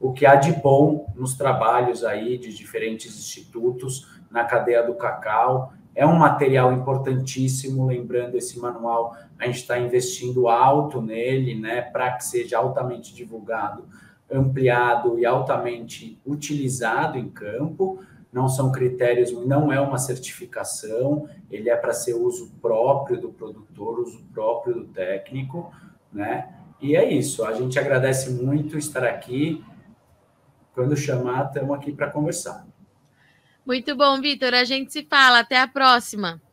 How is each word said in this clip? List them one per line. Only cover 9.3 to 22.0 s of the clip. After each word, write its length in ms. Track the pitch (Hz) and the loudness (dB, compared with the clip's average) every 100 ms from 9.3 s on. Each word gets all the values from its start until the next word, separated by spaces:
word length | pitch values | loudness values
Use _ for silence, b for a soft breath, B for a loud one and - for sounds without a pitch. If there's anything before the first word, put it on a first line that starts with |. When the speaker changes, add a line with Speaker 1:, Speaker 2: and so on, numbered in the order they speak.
| - | -8
Speaker 1:
a 80 | 123 | -6
gente 200 | - - | -4 -4
tá 120 | 123 | -2
investindo 720 | 123 123 123 - 123 123 117 | 0 0 0 -4 -4 2 4
alto 540 | 117 - - - 123 | 6 6 4 2 -4
nele, 520 | 110 113 123 135 123 | -6 -4 -2 0 0
né, 280 | 110 110 123 | -4 -4 -6
pra 300 | - - 127 | -4 -2 -2
que 120 | - | -4
seja 340 | - 120 117 117 | -4 -4 -2 -2
altamente 560 | 127 131 127 117 - | 0 -2 -4 -8 -14
divulgado, 720 | - 113 113 104 110 104 - - b b b - | -18 -16 -14 -8 -6 -6 -10 -18 b b b -4
ampliado 920 | 135 135 131 131 120 120 117 123 117 | 0 2 4 4 4 4 2 2 2
e 80 | 120 | 2
altamente 920 | 131 - 139 120 117 113 - 113 - 135 | 2 0 -2 -4 -8 -12 -16 -16 -14 -8
utilizado 920 | 147 - 147 131 107 113 127 160 127 | -8 -6 -4 -2 -2 -2 -2 -2 -4
em 100 | 98 | -8
campo. 760 | - 104 113 156 - 190 190 B B B | -12 -10 -6 -4 -2 -4 -4 B B B
Não 160 | 123 131 | -2 0
são 240 | 135 131 | 0 0
critérios, 580 | - 127 - 120 123 120 - 127 | 0 -2 2 2 4 2 0 0
não 240 | 143 151 | 2 2
é 80 | 135 | 2
uma 200 | 139 131 | 0 -2
certificação, 1300 | - 120 - - - 110 98 - 107 113 139 151 151 B B | -4 -6 -10 -14 -12 -10 -8 -8 -6 -2 0 -2 -4 B B
ele 180 | 104 117 | -6 0
é 80 | 117 | 0
pra 160 | 120 | 0
ser 220 | 113 | -2